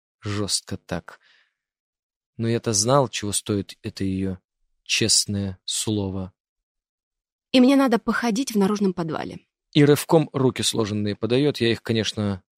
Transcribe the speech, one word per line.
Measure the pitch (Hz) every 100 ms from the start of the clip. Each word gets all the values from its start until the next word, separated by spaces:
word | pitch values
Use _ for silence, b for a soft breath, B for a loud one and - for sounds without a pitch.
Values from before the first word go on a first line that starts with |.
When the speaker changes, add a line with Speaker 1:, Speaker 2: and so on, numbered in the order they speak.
| _ _
Speaker 1:
жёстко | 104 104 101 - - -
так. | - 85 - - _ _ _ _ _ _ _ _ _ _ _ -
Но | 113
я-то | 117 120
знал, | 107 107 139 123
чего | - 104
стоит | 98 - 101 95 -
это | 107 -
её | 95 95 95 92 _ _ _ _
честное | - - 110 - - 101 98 92 -
слово. | - - 107 98 95 92 - _ _ _ _ _ _ _ _ _ _ _
Speaker 2:
«И | 262
мне | 254 277
надо | 269 226
походить | - 214 240 202 277
в | 214
наружном | 196 208 202
подвале». | 180 165 151 - - - _ _
Speaker 1:
И | -
рывком | 143 143 - 165 147
руки | 139 127 -
сложенные | 110 117 107 104 104 101
подаёт. | 110 123 143 -
Я | 117
их, | 110
конечно, | - 113 104 - 104 95 -